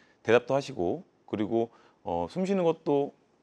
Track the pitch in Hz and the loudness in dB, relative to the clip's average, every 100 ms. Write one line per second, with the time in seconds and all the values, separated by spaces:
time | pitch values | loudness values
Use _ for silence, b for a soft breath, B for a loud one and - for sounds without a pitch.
0 | b b - 117 - 135 135 - 87 151 | b b 4 4 4 -2 -2 -4 -2 -4
1 | - _ - 101 98 113 113 b b b | -8 _ -8 -4 0 0 -2 b b b
2 | 92 87 85 175 185 196 165 160 165 143 | -6 -4 -4 -4 -2 0 0 0 0 0
3 | 143 - _ _ | 0 -6 _ _